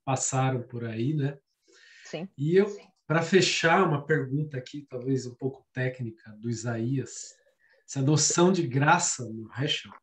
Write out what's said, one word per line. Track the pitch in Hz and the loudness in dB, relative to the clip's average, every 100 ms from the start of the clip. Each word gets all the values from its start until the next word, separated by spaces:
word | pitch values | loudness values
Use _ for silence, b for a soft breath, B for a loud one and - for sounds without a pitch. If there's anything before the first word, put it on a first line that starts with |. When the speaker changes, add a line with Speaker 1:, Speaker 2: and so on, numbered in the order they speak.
Speaker 1:
passaram | - 131 - 131 131 127 | -4 -4 -2 0 0 -2
por | - 120 | -6 -8
aí, | 113 113 127 | -8 -4 -2
né? | 156 139 - _ _ _ b b b b | 0 -2 -6 _ _ _ b b b b
Speaker 2:
Sim. | 160 190 - | -12 -10 -6
Speaker 1:
E | 151 190 | 2 4
eu, | 208 | 2
Speaker 2:
Sim. | - - _ - | -2 -18 _ -2
Speaker 1:
pra | 156 | 0
fechar, | 170 185 - - 165 180 175 | 4 4 4 2 4 4 4
uma | 143 - | 2 0
pergunta | 151 131 139 156 123 | -2 0 -4 -4 -8
aqui, | - 147 - | -10 -14 -12
talvez | 127 127 135 120 | -8 -2 -2 -4
um | 120 | -6
pouco | 131 - _ | -8 -8 _
técnica, | - 127 - 117 - 113 107 | -6 -6 -4 -10 -12 -18 -10
do | 117 | -6
Isaías. | 110 120 113 117 135 113 - - - _ _ _ _ - | -6 -4 -4 -2 -2 -6 -10 -18 -20 _ _ _ _ -10
Se | 135 | -2
a | |
noção | 135 151 - - 180 | 2 4 4 4 4
de | 185 139 | 4 0
graça | 127 147 - - - 110 | 2 4 4 2 -4 -8
no | 110 107 110 | -10 -10 -6
Heschel | 147 - 202 - | -4 -4 -8 -20